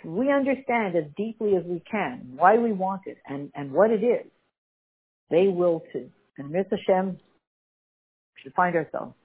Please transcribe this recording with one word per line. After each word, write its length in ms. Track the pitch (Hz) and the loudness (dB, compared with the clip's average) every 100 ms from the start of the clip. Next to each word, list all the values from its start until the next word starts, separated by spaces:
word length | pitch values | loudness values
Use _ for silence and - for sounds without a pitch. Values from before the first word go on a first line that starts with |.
we 280 | 165 175 269 | -8 -4 0
understand 640 | 277 269 262 262 240 202 170 | 0 0 -2 -2 -2 -2 -2
as 100 | 151 143 | -4 -6
deeply 400 | 220 226 214 185 | -8 -4 -2 0
as 80 | 170 | -2
we 160 | 175 - | -8 -6
can 440 | 214 156 127 127 131 | -6 -6 -8 -2 6
why 220 | 180 226 | 8 8
we 140 | 233 | 2
want 300 | 196 190 190 - | -2 -4 -6 -10
it 120 | - - | -16 -12
and, 260 | 139 143 147 | -10 -10 -10
and 160 | 139 | -2
what 200 | 143 220 | 4 4
it 120 | 220 | 4
is, 220 | 233 208 - _ _ _ _ _ _ _ _ _ _ | 0 0 -4 _ _ _ _ _ _ _ _ _ _
they 180 | 160 196 | 2 2
will 360 | 175 180 165 - | 2 0 0 -4
too. 160 | 135 123 _ _ - | -12 -12 _ _ -16
And 140 | 139 | -6
Mitzvah 260 | 170 190 202 - | -6 -4 -2 0
Hashem, 240 | 185 190 | 0 0
we 1300 | 180 _ _ _ _ _ _ _ _ _ _ _ - | -8 _ _ _ _ _ _ _ _ _ _ _ -20
should 100 | 131 | -6
find 220 | 185 180 170 | -2 0 0
ourselves 380 | 151 - 117 - | -4 -8 -10 -16